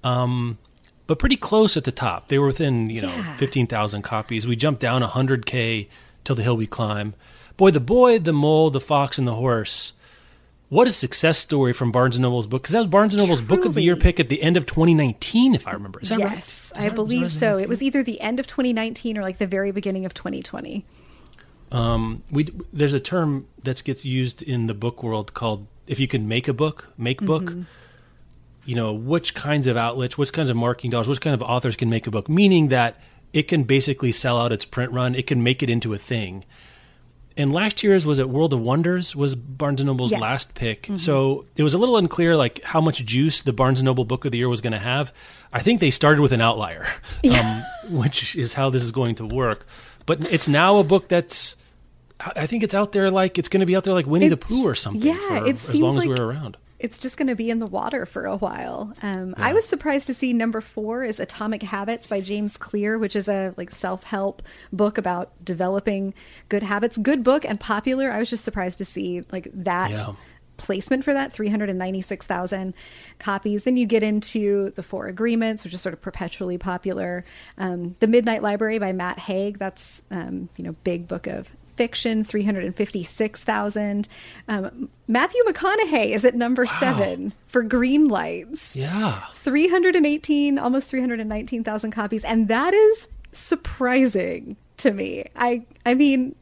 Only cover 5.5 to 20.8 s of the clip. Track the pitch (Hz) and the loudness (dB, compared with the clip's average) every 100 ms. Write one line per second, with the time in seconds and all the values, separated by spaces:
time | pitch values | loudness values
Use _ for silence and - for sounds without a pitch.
5.5 | 127 113 113 101 - - _ - 123 110 | -2 0 -2 -6 -16 -20 _ -4 0 0
6.5 | 117 107 - 110 104 104 107 - - - | 0 -2 -4 -4 -2 -6 -10 -20 -20 -20
7.5 | - 190 151 123 240 247 226 165 151 147 | 4 6 6 4 6 6 6 4 2 4
8.5 | 156 160 147 - 147 139 - 127 113 127 | 6 4 2 2 2 2 0 -2 0 0
9.5 | 117 104 - - _ - - - _ _ | 0 0 -4 -6 _ -20 -20 -20 _ _
10.5 | _ _ 151 247 - 127 - 160 156 - | _ _ 4 4 2 -2 0 2 2 0
11.5 | 147 127 120 123 123 131 120 127 123 107 | 2 2 2 2 4 2 2 0 0 -2
12.5 | 127 - 214 214 190 214 202 190 151 113 | -6 0 0 4 4 4 4 4 2 2
13.5 | 185 359 151 165 170 - 170 165 - 151 | 2 2 2 2 6 4 4 0 2 2
14.5 | 175 135 - 165 160 139 110 - 226 262 | 2 2 2 6 6 2 -2 0 4 6
15.5 | 226 - 90 196 190 196 220 202 208 - | 4 0 -8 -10 -8 -2 0 -2 -4 -8
16.5 | - - - 208 226 214 247 254 151 220 | -8 -10 -4 -4 -2 -2 0 0 0 2
17.5 | 196 196 240 269 277 247 214 214 247 262 | 2 0 0 0 0 -2 -4 -4 -4 -4
18.5 | - 254 226 226 226 233 214 190 185 196 | -2 0 0 -2 -6 -6 -4 -6 -4 -2
19.5 | 190 196 196 196 190 185 - 175 - - | 0 -2 -2 -4 -4 -6 -8 -10 -8 -10
20.5 | - - 202 | -12 -10 -10